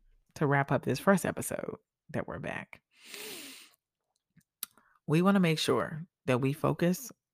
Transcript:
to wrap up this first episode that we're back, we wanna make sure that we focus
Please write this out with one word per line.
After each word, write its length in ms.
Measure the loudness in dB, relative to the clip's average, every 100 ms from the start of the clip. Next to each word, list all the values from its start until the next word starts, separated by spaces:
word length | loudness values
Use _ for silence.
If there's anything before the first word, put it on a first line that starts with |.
| _ _ _ -2
to 120 | 2
wrap 240 | 2 2
up 120 | 0
this 160 | 0 0
first 260 | 4 4 2
episode 520 | -4 -6 -6 -8 -12 _ _ -10
that 180 | -8 -6
we're 120 | -8
back, 420 | -8 -8 -12 -20 _ _ -18 -14 -12 -14 -16 -20 -20 _ _ _ _ _ _ _ _ -16 -16 _ _ _ 0
we 160 | 2
wanna 180 | 4 4
make 200 | 4 2
sure 460 | 2 2 0 -6 -12 _ 0
that 160 | 2
we 120 | 2
focus 580 | 0 0 2 2 0 -6 -18 _